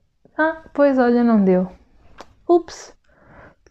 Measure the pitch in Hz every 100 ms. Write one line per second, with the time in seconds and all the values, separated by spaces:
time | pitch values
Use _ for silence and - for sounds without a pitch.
0 | _ _ _ - 320 320 - - 285 262
1 | 240 240 233 220 190 185 185 - _ _
2 | _ - - _ - 349 330 - - _
3 | _ _ _ - - _ _